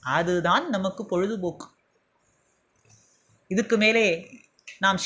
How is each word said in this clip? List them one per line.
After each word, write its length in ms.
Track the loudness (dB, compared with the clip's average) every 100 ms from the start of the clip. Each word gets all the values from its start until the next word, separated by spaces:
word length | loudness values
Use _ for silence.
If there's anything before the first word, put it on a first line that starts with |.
அதுதான் 680 | -4 -2 0 0 2 2 0
நமக்கு 380 | -2 -4 -6 -4
பொழுதுபோக்கு. 600 | -2 -2 -2 -6 -8 -14 _ _ _ _ _ _ _ _ _ _ _ _ _ _ _ _ _ -6
இதுக்கு 280 | -2 0 2
மேலே 540 | 4 4 2 0 -6 -20 _ _ -20 -2
நாம் 200 | 0 2